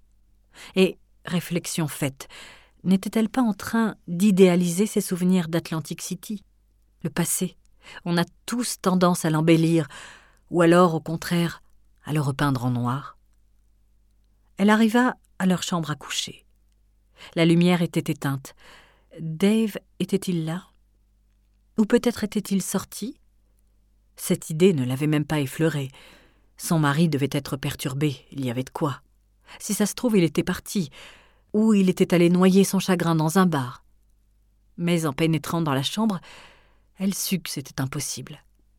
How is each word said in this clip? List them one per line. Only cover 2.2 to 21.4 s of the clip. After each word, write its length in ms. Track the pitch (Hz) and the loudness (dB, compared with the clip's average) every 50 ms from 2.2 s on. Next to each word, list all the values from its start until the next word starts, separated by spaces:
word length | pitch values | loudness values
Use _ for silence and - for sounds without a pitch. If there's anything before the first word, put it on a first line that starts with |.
| - - - - - - - - _ _ _ _ - | -18 -20 -20 -20 -20 -20 -20 -20 _ _ _ _ 0
n'était-elle 460 | 175 190 190 - 214 - 226 220 214 | 0 0 0 0 -2 -2 -2 -2 -2
pas 120 | - 262 | 0 0
en 120 | 254 226 208 | 0 0 -2
train 420 | - - - - 226 226 208 - - - - | -4 -6 -4 -2 0 0 -2 -4 -8 -10 -8
d'idéaliser 800 | 170 170 190 214 196 175 190 180 175 180 180 175 170 175 214 | -2 2 2 4 6 8 8 8 6 4 2 0 0 0 -2
ses 160 | 214 - 220 | 0 0 -4
souvenirs 460 | 196 - 185 170 180 180 185 185 170 160 | -2 -2 -4 0 2 2 2 2 2 0
d'Atlantic 540 | 165 165 160 - 165 160 156 - 170 - | -2 -4 -4 -4 -6 -6 -6 -8 -10 -10
City ? 420 | - - 180 180 - - 214 196 - _ _ _ _ _ _ _ _ _ _ _ - | -10 -10 -10 -10 -10 -12 -12 -12 -14 _ _ _ _ _ _ _ _ _ _ _ -10
Le 60 | 160 | -6
passé, 480 | - - 170 - - - 185 170 - _ _ _ _ _ _ - - - - | -4 -2 -2 -2 -2 -4 -4 -6 -8 _ _ _ _ _ _ -20 -18 -10 -4
on 120 | 175 170 170 | -2 0 0
a 80 | 170 - _ _ - | 0 -2 _ _ -12
tous 320 | - 233 240 240 - - - | -8 -6 -6 -4 -6 -6 -2
tendance 440 | - 190 185 185 180 175 175 - - | 0 2 2 4 4 4 2 2 0
à 40 | 165 | 0
l'embellir, 580 | 156 156 160 170 170 165 165 160 165 165 151 - - - - - - - _ _ _ _ _ - | 2 2 6 6 6 6 6 4 2 2 0 -2 -8 -20 -20 -20 -20 -20 _ _ _ _ _ -6
ou 120 | 156 170 | 0 2
alors, 320 | 175 165 170 175 185 175 160 | 4 6 6 6 6 4 2
au 60 | 156 | -2
contraire, 640 | - - 160 - - - 175 170 170 165 - - _ _ _ _ _ _ _ _ - | -6 -6 -8 -6 -6 -4 -2 0 -2 -2 -4 -8 _ _ _ _ _ _ _ _ -8
à 100 | - 143 | -4 -2
le 80 | 156 | -2
repeindre 440 | 143 139 135 135 151 143 135 120 117 | 0 -2 -2 0 0 0 0 0 -2
en 60 | 127 | -2
noir. 460 | 123 120 120 123 127 139 139 - - _ _ _ _ _ _ _ _ _ _ _ _ _ _ _ _ _ _ _ _ _ _ _ _ _ _ _ _ - | -2 -2 -2 -2 -4 -4 -8 -12 -18 _ _ _ _ _ _ _ _ _ _ _ _ _ _ _ _ _ _ _ _ _ _ _ _ _ _ _ _ 0
Elle 120 | 196 208 | 2 4
arriva 460 | 214 214 226 220 208 240 247 254 - _ _ _ _ - | 4 4 4 4 4 2 2 2 -2 _ _ _ _ -2
à 60 | 190 | 0
leur 180 | 185 185 165 - | 0 0 0 -2
chambre 260 | - 185 170 160 143 | -4 -4 -4 -4 -4
à 60 | 147 | -8
coucher. 500 | 135 - - - - - - - - _ _ _ _ _ _ _ _ _ _ _ _ _ _ _ - - - - | -8 -8 -10 -8 -8 -8 -10 -12 -18 _ _ _ _ _ _ _ _ _ _ _ _ _ _ _ -20 -18 -8 -2
La 100 | 170 165 | 0 2
lumière 360 | 170 170 170 175 180 180 170 | 4 4 4 4 4 4 2
était 300 | 170 160 - 170 - - | 0 -2 -2 -4 -2 -4
éteinte. 440 | 156 - - 143 139 135 135 - - _ - - - - - _ _ _ _ _ - - | -4 -4 -2 -4 -4 -4 -8 -14 -20 _ -20 -20 -20 -20 -20 _ _ _ _ _ -16 -12
Dave 580 | 165 160 160 156 196 196 220 220 226 208 - - _ _ _ - | -10 -8 -4 0 2 2 2 2 0 -2 -4 -8 _ _ _ -6
était-il 460 | 185 - - 190 - - 180 165 160 | -4 -2 -2 -4 -2 -2 -4 -2 -2
là ? 180 | 160 160 185 - _ _ _ _ _ _ _ _ _ _ _ _ _ _ _ | -4 -6 -8 -10 _ _ _ _ _ _ _ _ _ _ _ _ _ _ _